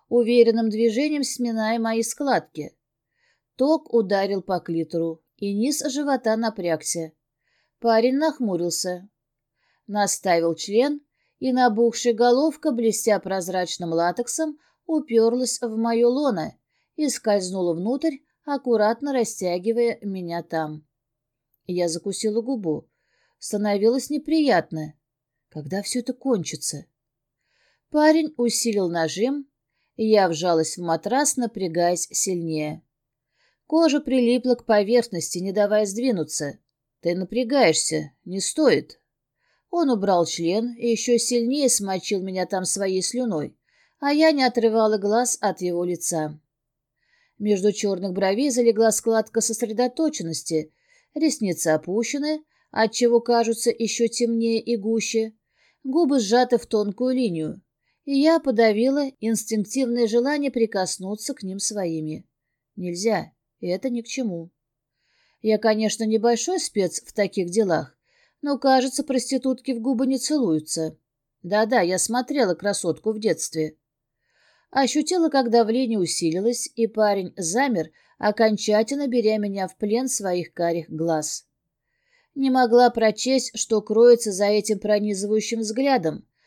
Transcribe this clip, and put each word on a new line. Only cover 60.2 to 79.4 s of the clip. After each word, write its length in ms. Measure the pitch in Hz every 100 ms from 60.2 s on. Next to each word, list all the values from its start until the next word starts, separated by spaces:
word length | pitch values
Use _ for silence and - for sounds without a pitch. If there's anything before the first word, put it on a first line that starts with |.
| 262 294 285
прикоснуться 840 | 233 220 202 180 - 185 208 -
к 100 | -
ним 160 | 190 196
своими. 640 | - 208 180 160 156 156 - _ _ _ _ -
Нельзя, 560 | 180 175 220 190 - _ _ -
это 300 | 180 185 262
ни 120 | 240
к 60 | 226
чему. 420 | 269 226 170 165 _ _ _ _ _ _ _ _ _
Я, 160 | 214 214
конечно, 480 | 220 214 220 - 220
небольшой 540 | 220 233 233 - 370
спец 420 | - 208 180 -
в 100 | -
таких 380 | - 202 - 175
делах, 480 | 202 196 160 131 _ _ _ _ _
но, 160 | 285 277
кажется, 460 | 277 262 262 -
проститутки 680 | 269 262 - 262 262 254 -
в 100 | 233
губы 260 | 240 240 262
не 100 | 262
целуются. 800 | - 302 214 156 151 165 160 - _ _ _ _
Да-да, 380 | 175 208 214 247
я 180 | 175 185
смотрела 560 | - 240 254 285 202 160
«Красотку» 560 | 202 190 175 - 214
в 80 | 214
детстве. 580 | 208 156 - 160 156 - _ _ _ _ _ _ _ _ _
Ощутила, 560 | 269 262 302 302 370 320
как 220 | 269 240
давление 500 | 233 220 240 247 220
усилилось, 720 | 165 - 165 170 220 240 - -
и 120 | 226
парень 460 | 214 208 196 180 -
замер, 560 | 165 220 277 202 165 _ _ -
окончательно 880 | 214 214 220 208 - 208 220 285 277
беря 300 | 240 214
меня 300 | 214